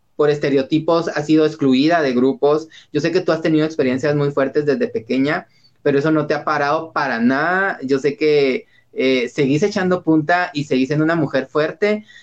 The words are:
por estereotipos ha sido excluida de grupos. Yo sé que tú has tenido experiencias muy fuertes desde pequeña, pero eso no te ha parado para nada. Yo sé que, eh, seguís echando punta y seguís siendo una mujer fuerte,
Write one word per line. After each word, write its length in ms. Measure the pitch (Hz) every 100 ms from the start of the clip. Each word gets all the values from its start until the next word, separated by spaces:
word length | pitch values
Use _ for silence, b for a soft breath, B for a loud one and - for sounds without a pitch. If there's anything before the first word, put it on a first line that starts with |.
| _ -
por 140 | 147
estereotipos 800 | 147 147 135 131 151 151 170 170
ha 140 | 151
sido 220 | 147 156 156
excluida 540 | 156 139 127 151 170
de 120 | 143
grupos. 540 | 123 131 135 143 156 160 B B
Yo 80 | 147
sé 120 | 160
que 80 | 175
tú 120 | 180
has 100 | 160
tenido 240 | 175 156 156
experiencias 480 | 160 127 127 151 147
muy 140 | 143
fuertes 340 | 143 135 151 147
desde 220 | 123 117
pequeña, 580 | 113 - 127 139 175 - b b _
pero 160 | 147 139
eso 120 | 156
no 160 | 156 147
te 80 |
ha 80 | 147
parado 480 | 160 147 143 156 160
para 260 | 160 139 117
nada. 580 | 120 135 165 185 196 -
Yo 160 | 131 135
sé 180 | 143 143
que, 500 | 151 147 135 123 b b _
eh, 340 | - 131 131 123
seguís 340 | - 135 151
echando 400 | 208 208 185 180
punta 480 | 160 160 151 175 180
y 100 | 147
seguís 240 | 147 131 131
siendo 160 | 147
una 120 | 156 170
mujer 300 | 135 131 131
fuerte, 580 | 151 156 - 208 214 214 B